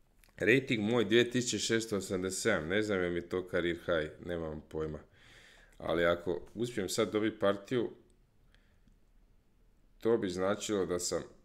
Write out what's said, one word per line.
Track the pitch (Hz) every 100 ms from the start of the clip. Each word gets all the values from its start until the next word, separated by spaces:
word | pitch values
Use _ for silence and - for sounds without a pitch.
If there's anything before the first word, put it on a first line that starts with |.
| _ _ - -
Rating | 92 131 131 113
moj | 104 120
dvije | 101 117 120
tisuće | 123 123 104
šesto | - 113 110 101
osamdeset | 87 95 92 92
sedam, | 117 95 78
ne | 98
znam | 107 98
je | 87
mi | 87 85
to | 92 92
career | 90 85 82
high, | - 85 76 - 87
nemam | 87 80 78 -
pojma. | 78 78 76 - _ - - - - - -
Ali | 85 85
ako | 85 85 - 85 -
uspijem | 104 120 117 92
sad | - 104
dobiti | 107 107 107
partiju, | 98 101 - 127 107 - - _ _ _ _ - _ _ _ _ _ _ _ _ _ _ _ _ _ _
to | 113 113
bi | 101
značilo | 90 92 104 - 104 87
da | 87
sam | - 85 - -